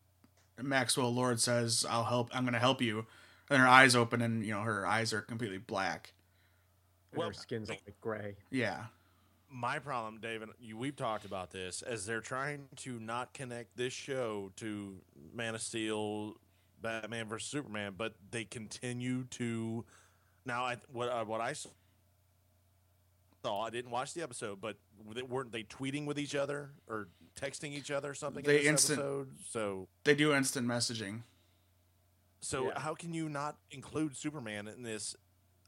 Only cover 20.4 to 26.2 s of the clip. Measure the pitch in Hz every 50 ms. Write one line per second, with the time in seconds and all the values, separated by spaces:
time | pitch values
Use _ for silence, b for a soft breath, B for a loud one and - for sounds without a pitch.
20.4 | b 127 120 120 127 127 120 - - - 135 117 120 120 123 117 113 104 110 110
21.4 | 117 123 151 - - - - _ _ _ _ _ _ _ _ _ _ _ _ _
22.4 | _ _ _ _ _ _ _ _ _ _ _ _ _ _ _ _ _ _ _ _
23.4 | - 123 107 98 110 113 113 123 123 123 120 120 135 143 - - 170 139 127 -
24.4 | 123 110 101 98 98 110 101 - _ _ - 95 107 107 110 120 127 131 120 131
25.4 | 131 117 107 113 110 - - - 135 135 135 147 151 147 147 143